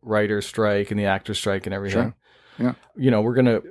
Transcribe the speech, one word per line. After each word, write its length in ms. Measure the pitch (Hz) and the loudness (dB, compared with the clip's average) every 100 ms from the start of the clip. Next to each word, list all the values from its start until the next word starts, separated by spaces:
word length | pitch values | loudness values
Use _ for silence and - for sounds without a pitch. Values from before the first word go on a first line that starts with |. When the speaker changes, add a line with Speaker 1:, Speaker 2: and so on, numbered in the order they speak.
Speaker 1:
writer's 420 | 113 107 104 104 - | -2 0 2 -2 -4
strike 440 | - 107 101 101 | -2 0 2 0
and 80 | 104 | -2
the 60 | 101 | 0
actor's 320 | 95 - 104 | 0 -2 -6
strike 280 | 104 98 - | -2 -2 -4
and 80 | |
everything. 400 | 98 98 101 117 - _ _ _ - | -6 -4 -2 -2 -4 _ _ _ -4
Speaker 2:
Sure. 80 | 123 | -4
Yeah. 80 | 123 _ - | -4 _ 0
Speaker 1:
You 140 | 131 | 2
know, 120 | 110 | 2
we're 120 | 110 | 2
gonna 280 | 123 127 113 - | 2 4 2 -2